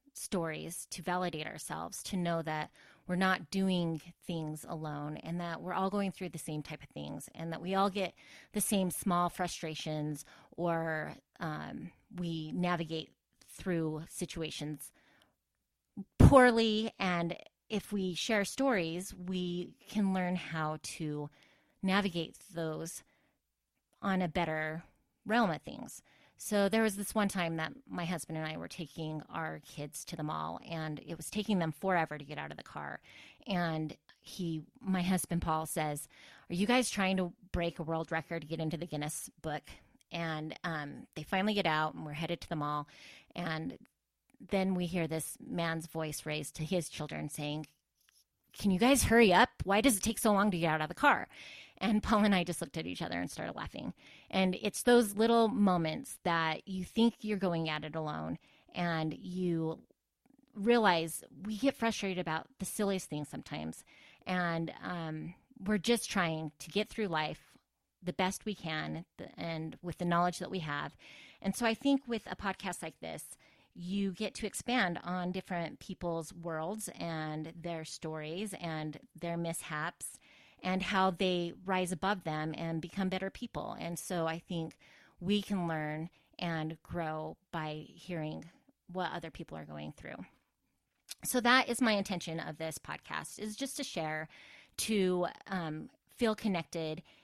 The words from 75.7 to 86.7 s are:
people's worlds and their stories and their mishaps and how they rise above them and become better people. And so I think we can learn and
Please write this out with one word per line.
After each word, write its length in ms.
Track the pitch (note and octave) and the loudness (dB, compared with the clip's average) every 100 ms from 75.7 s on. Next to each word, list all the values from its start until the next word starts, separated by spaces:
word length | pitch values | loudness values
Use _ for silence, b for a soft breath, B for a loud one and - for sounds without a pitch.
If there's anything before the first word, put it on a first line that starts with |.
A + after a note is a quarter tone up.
| - | -8
people's 540 | - F3+ F3 E3 D#3+ | -12 -6 -4 -4 -6
worlds 560 | F3 E3+ D#3+ D#3+ A3 - | -8 -6 -4 -4 -6 -8
and 580 | - E3+ D#3+ D#3 D#3 D#3+ | -6 -6 -4 -4 -4 -6
their 300 | E3 E3+ E3 | -8 -6 -6
stories 680 | D#3+ - D#3+ D#3 D3+ F3 G#3+ | -8 -8 -6 -6 -6 -6 -6
and 440 | G3 E3+ D#3 D#3 - - | -6 -6 -4 -4 -8 -14
their 220 | - E3+ E3+ | -8 -4 -2
mishaps 800 | E3+ E3 - D3+ D#3+ - - - B B B B | -2 -4 -4 -4 -4 -6 -12 -14 B B B B
and 200 | F#3 F#3 | -2 0
how 280 | F#3 G3+ F#3+ | 2 4 4
they 420 | E3+ F#3 F3+ E3+ - F#3 | 4 2 2 0 -4 -2
rise 260 | F#3 F3+ | 0 2
above 320 | F3+ F#3+ G3+ | 0 0 0
them 300 | E3 D#3 D#3 D#3 | -2 -2 -2 -2
and 240 | E3 E3 | -2 -2
become 300 | E3 G3 F#3+ | -4 -2 0
better 180 | F3+ G3 | 0 -4
people. 480 | - A#3+ D3 - - | -6 -8 -6 -6 -6
And 200 | E3+ E3+ | -6 -6
so 280 | - F3 D#3+ | -4 0 0
I 120 | E3 | -2
think 400 | - E3+ E3 - B B B B | -4 -4 -4 -6 B B B B
we 220 | F3 G#3 | 0 2
can 260 | F#3+ G3+ E3+ | 2 0 0
learn 400 | D#3+ D3+ D3+ E3 _ b - | 0 -2 -4 -6 _ b -6
and 440 | F3 E3 D#3 | -4 -2 -4